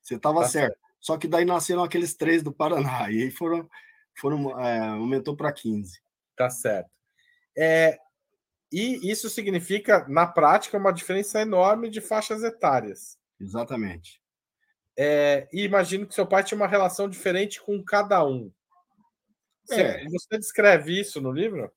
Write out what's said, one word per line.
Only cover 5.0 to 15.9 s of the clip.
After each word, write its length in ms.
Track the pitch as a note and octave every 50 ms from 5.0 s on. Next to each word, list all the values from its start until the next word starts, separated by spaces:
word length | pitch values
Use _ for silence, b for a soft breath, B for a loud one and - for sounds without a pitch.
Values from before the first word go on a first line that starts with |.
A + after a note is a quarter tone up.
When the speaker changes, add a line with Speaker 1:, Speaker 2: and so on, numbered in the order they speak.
| A2+ B2 C3+ C3+ C3 D3+ D3
Speaker 1:
pra 180 | D3 D#3 D3+ D3
quinze. 480 | - - A2+ G#2+ G#2 G2+ F2 F2+ - _ _ _ _ _ _ _
Speaker 2:
Tá 140 | - B2+ B2
certo. 400 | - - - A2+ G#2 F#2+ - _ _ _ _ _ _ _ _ _ _ _ _ _ _
É, 400 | C#3+ D#3+ D#3+ D#3+ E3 E3 D#3+ D#3 - _ _ _ _ _ _ _ _ _ _ _ _ _ _
e 380 | D3 F3+ A3 B3+ B3+ - E3+ F#3+
isso 200 | G#3+ G#3+ - A3
significa, 760 | - - G#3 G3 F#3+ E3+ F3 - G3 G#3 G3+ - G#3 F3 C3+
na 180 | C3+ C#3 E3 F3
prática, 500 | E3+ - E3+ D3+ D3 F3 G#3+ - - -
uma 140 | G3+ G3 G3
diferença 480 | F3+ E3+ - - F#3 G3 G3+ G3+ - G#3+
enorme 480 | G#3+ A3 G3 F3+ F#3 G3 G#3+ A3+ A#3 A3+
de 120 | G#3+ G#3+
faixas 420 | - - A3 G#3+ G#3 - A3 G#3+ A3+
etárias. 760 | A3+ A3+ - - D3+ C3+ B2 A2 G#2 F#2 - - - - _ _ _ _ _
Speaker 1:
Exatamente. 840 | G2 F#2+ F#2+ A#2 A#2+ A#2 C3+ A#2 G#2+ F#2+ F2 E2+ - - - _ _ _ _ _ _ _ _ _ _ _ _ _ _ _ _
Speaker 2:
É, 500 | - C#3 D3 D3+ D3 D3 D3 C#3+ C#3 C3 _ -
e 100 | F#3+ G#3
imagino 420 | G3 G3 G3 F3+ F3